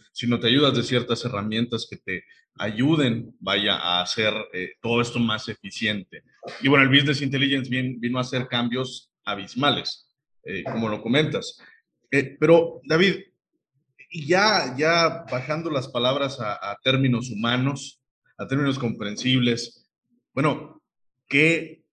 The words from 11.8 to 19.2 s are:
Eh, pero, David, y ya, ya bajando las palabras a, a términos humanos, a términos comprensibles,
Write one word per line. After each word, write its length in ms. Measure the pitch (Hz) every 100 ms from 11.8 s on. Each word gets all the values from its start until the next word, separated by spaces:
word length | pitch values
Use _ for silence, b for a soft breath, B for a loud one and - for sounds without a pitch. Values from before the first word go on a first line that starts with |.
| B _ _
Eh, 240 | 139 135 -
pero, 440 | 156 165 - -
David, 320 | - 160 190 160 - _ _ _ _ _ _ _ -
y 180 | 170 139
ya, 480 | 180 214 190 135 127
ya 460 | 156 170 160 - -
bajando 380 | 127 135 156 165
las 180 | 143 127
palabras 520 | 120 123 139 139 131
a, 300 | 107 101 98
a 60 | 101
términos 480 | 131 135 135 117 127
humanos, 720 | 104 117 127 135 139 - - _ _ _ -
a 80 | 101
términos 320 | 135 143 127
comprensibles, 1120 | 120 104 101 104